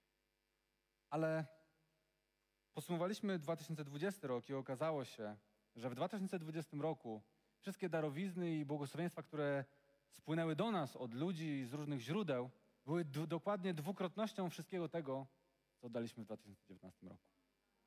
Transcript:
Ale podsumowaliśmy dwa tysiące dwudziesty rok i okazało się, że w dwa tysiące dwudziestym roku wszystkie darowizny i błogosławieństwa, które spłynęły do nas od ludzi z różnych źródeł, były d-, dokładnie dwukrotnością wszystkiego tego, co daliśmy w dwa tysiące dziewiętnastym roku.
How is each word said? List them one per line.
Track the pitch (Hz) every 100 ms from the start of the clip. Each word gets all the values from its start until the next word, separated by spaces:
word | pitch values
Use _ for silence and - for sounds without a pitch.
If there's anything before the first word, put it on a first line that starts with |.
| _ _ _ _ _ _ _ _ _ _ -
Ale | 151 160 160 147 - _ _ _ _ _ _ _ _ _ _ _
podsumowaliśmy | - 147 170 180 208 202 180
dwa | 147 160
tysiące | 151 156
dwudziesty | 143 143 190 190 143
rok | - -
i |
okazało | 135 127 127 156 151
się, | 120 - 104 104 _ _ _ 117
że | 123
w |
dwa | 120 180
tysiące | 208 190 175
dwudziestym | 160 160 151 147
roku | 156 156 117 107 - _ _ _
wszystkie | 196 190 185
darowizny | 160 151 139 196 180 175
i | 156
błogosławieństwa, | 143 147 139 147 175 -
które | - 151 143 139 131 _ _ _ _
spłynęły | - - 160 165 151
do | 226
nas | 190 135 -
od | 123
ludzi | 120 175 165 160 139
z | 123
różnych | 147 147 139
źródeł, | 117 196 175 127 123 - _ _ 135
były | 170
d-, | 156 139 160
dokładnie | 165 202 202 185
dwukrotnością | 160 147 190 185 202 214 - 175
wszystkiego | 165 156 185 160
tego, | 170 139 135 135 _ _ _ _ _
co | 120
daliśmy | 120 117 -
w | 107
dwa | 107
tysiące | 104 98
dziewiętnastym | - 92 92 - 92
roku. | 98 _ _ _ _ _ _